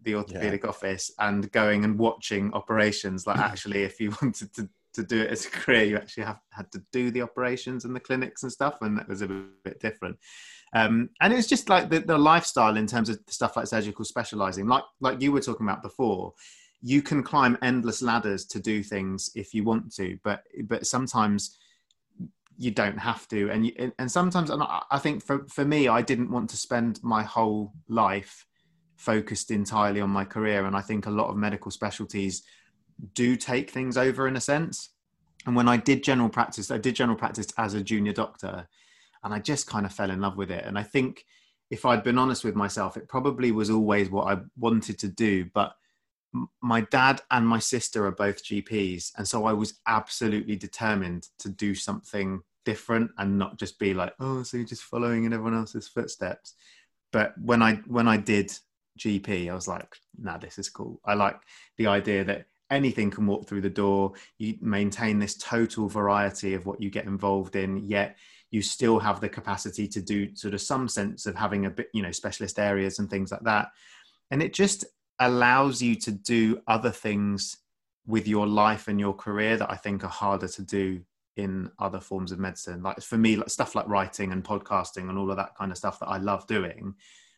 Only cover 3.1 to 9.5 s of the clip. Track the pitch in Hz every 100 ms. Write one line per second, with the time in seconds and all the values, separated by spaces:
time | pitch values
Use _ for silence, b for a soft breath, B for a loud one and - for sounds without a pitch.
3.1 | 92 104 101 104 95 104 101 98 - 107
4.1 | 101 135 - 101 - 107 _ _ - 107
5.1 | 113 - - - - - 120 107 101 -
6.1 | - 107 104 _ - 98 98 - 127 123
7.1 | 120 120 - 123 127 127 127 120 127 -
8.1 | 131 127 - 131 - 139 147 110 104 -
9.1 | 98 98 95 98